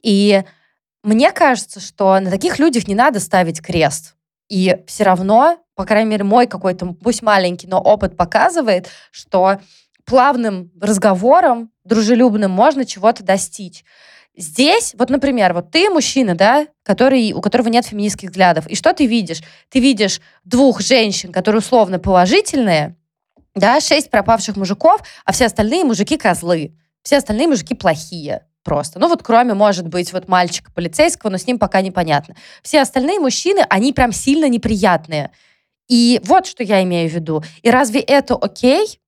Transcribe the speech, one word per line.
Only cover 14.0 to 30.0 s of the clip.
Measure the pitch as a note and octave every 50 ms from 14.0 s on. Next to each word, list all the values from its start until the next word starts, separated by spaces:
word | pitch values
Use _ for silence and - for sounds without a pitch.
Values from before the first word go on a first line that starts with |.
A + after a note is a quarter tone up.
| _ _ _ - _ _ _
Здесь, | - F3+ D3+ D#3 G#3+ C4 D#4 F#4 A#4 A4+ - -
вот, | G3+ B3 A#3+
например, | C4 C#4+ - C#4 B3+ A#3+ G3 F3+ E3+
вот | F3 F3 _
ты | - D#4+ F#4 G#4+
мужчина, | F#4 D#4 - - - C4+ B3+ G3 F3
да, | E3 F#3+ G#3+ B3+ D4 D4+ - _ _ _
который, | - G3 - B3+ C4+ C4+ C4 A3+ G#3 -
у | E3
которого | - G#3 - B3+ A#3+ A#3
нет | A3+ A#3+ A#3+
феминистских | - G#3+ G#3 G3+ G#3 - - G3 F#3
взглядов. | F3 F#3 F#3+ F3+ E3 D#3+ D#3
И | - -
что | - - D#4+ F4+
ты | F4 D4+
видишь? | A3+ A#3 A#3 G3 D#3+ E3 D#3 D#3+ - - _ _ _
Ты | - C4
видишь | A#3+ C#4 C4 G3 G#3+ F#3+ - - _ _ _ _ _
двух | F3+ A#3+ A#3+ C#4 C4+ A3+ -
женщин, | F#3+ - C4 B3 A3+ G#3 F#3+ - - F3+
которые | - F#3 F3+ G#3+ G#3+ A3
условно | G#3 - B3+ A#3+ G#3+ F3+ F#3+ F3
положительные, | - G3 F#3+ F3+ F3+ F#3 C4+ G4 G#4+ - - C#4 A#3+ G3+ E3+ D#3 D3 D#3 - _ _ _ _ _ _ _ _ _ _ _ _
да, | G3 F#3+ G#3+ B3 D4+
шесть | D4 - D#4 D#4 - -
пропавших | - G#3+ G3 - A3+ A3 - - G3+
мужиков, | G3 F#3+ F3 G3+ - - D#4+ G4 G#4+ - - - - _
а | - F#3+
все | - B3+
остальные | G#3+ - - G#3 G#3+ C#4 F4+ F#4
мужики | C4+ A3+ E3 G#3 - D4+
козлы. | - - G#3 F3 E3 E3+ F3 F3+ E3 D3+ - _ _ _ _ _ _ _
Все | - C#4+
остальные | C#4 C4+ - G#3 A3 D4+
мужики | E4+ C#4+ G3 D3+ - B3
плохие | - - F#3 D#3 D3+ - - F3+ E3+ D3 C#3+ A2 - _ _ _ _ _
просто. | - D3+ C#3+ D3 - -
Ну | F3+ B3+
вот | E4+ E4+ E4
кроме, | - - A3+ A3+ B3 B3 G#3
может | G3 G#3 G#3 G3 F3+ F3
быть, | E3 E3+ F3+